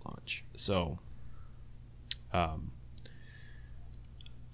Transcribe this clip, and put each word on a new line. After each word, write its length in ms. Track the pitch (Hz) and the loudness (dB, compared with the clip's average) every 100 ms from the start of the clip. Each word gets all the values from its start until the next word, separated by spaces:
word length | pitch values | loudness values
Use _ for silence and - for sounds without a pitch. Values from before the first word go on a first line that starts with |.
| - | -6
launch. 380 | - - - - | -6 -4 -4 0
So, 460 | - - 95 85 - - - - - - - - - - - - - - | 6 8 8 6 0 -4 -6 -6 -6 -8 -10 -10 -10 -12 -4 0 0 4
um, 380 | 95 82 78 - - - - - - - - - - - - - - - - - - - | 6 6 4 -2 -6 -8 -8 -8 -10 -10 -8 -8 -8 -8 -8 -8 -8 -10 -10 -8 -8 -8